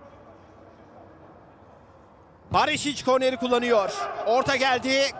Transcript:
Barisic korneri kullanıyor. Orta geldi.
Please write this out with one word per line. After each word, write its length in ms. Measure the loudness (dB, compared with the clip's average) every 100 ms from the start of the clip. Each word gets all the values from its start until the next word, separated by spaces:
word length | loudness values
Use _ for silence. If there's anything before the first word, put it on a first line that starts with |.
| -20 -20 -20 -20 -20 -20 -20 -20 -20 -20 -20 -20 -20 -20 -20 -20 -20 -20 -20 -20 -20 -20 -20 -20 -2
Barisic 540 | 0 2 0 -4 -4
korneri 320 | 0 2 2 -2
kullanıyor. 540 | 0 0 2 2 0 -4 -8 -4 0
Orta 300 | 0 2 2
geldi. 540 | 2 0 0 0 0 0